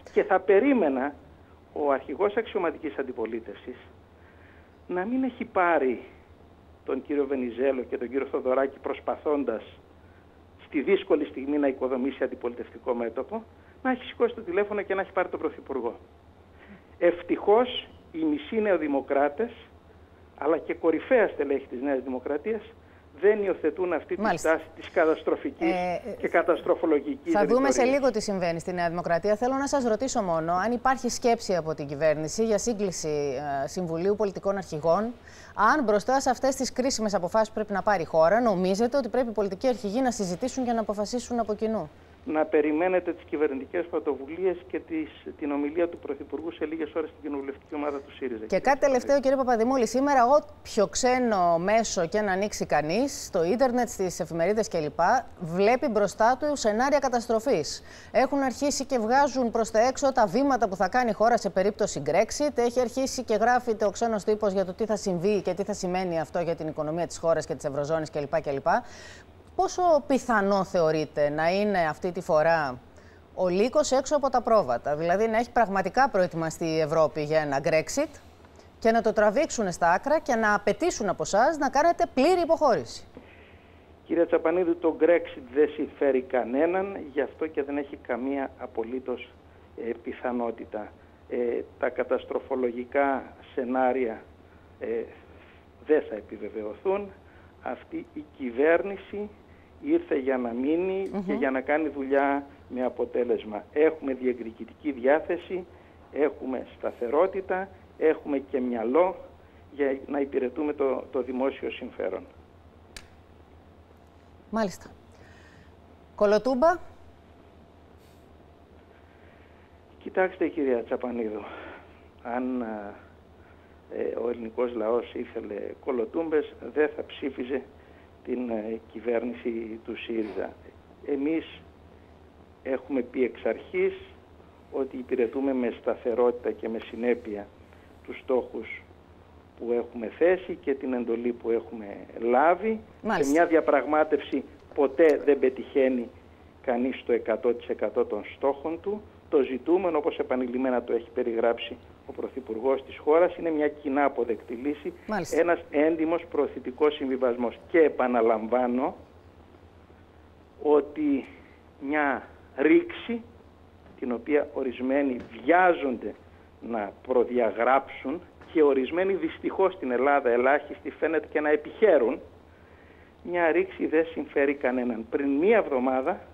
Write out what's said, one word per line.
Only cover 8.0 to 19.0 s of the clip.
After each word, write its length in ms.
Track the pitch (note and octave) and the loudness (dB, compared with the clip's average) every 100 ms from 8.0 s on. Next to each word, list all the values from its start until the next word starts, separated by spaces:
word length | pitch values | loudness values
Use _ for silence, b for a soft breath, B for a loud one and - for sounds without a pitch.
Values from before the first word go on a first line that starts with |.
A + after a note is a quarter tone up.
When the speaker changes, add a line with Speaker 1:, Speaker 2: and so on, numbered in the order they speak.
| A#2+ | -4
Speaker 1:
κύριο 180 | C3+ C3+ | -4 -2
Θοδωράκη 520 | C#3+ B2+ B2+ C3+ - | -4 0 0 0 -4
προσπαθώντας 840 | C#3 C3+ - A#2 D#3+ D3 B2 A2 - - - b b b b b - - - | -8 -6 -6 -4 0 0 0 -4 -6 -20 -20 b b b b b -20 -20 -8
στη 140 | D#3 | -4
δύσκολη 440 | C3+ G3 - D#3+ | 2 0 2 0
στιγμή 340 | C#3 - C3+ D3 | 0 -6 -4 0
να 80 | C#3+ | 0
οικοδομήσει 580 | C3 C3 B2+ C3+ C3 | 0 -2 -2 -2 -2
αντιπολιτευτικό 680 | C3 A#2+ B2 A#2+ A2 A#2 - | -4 -4 -8 -8 -12 -10 -6
μέτωπο, 480 | A#2+ A#2 A#2+ C3 A3 A3 B B B | -4 -4 -6 -8 -8 -12 B B B
να 80 | C4 | -4
έχει 140 | B3+ | -4
σηκώσει 300 | - - A#3 | -6 -2 0
το 60 | A#3 | -2
τηλέφωνο 420 | F#3+ F3+ G3+ G#3 | -4 -2 -2 -2
και 120 | F#3+ | -4
να 60 | F#3+ | -4
έχει 120 | F#3+ | -2
πάρει 160 | - F3+ | -2 -2
τον 120 | F#3 | -2
Πρωθυπουργό. 560 | D#3 - - C3+ A#2 F#2+ - - - - - B B B B B | -6 -6 -8 -4 -4 -6 -16 -20 -20 -20 -20 B B B B B
Ευτυχώς, 920 | F3 E3+ - E3 - G#3+ B3 - - - - | 2 2 -2 -2 4 4 4 -2 -10 -16 -14
οι 120 | D#3+ | -4
μισοί 360 | D#3+ D3 - A3 | 0 -2 -2 -2
νεοδημοκράτες, 920 | G#3 F3 D3+ C#3 | 2 2 2 -2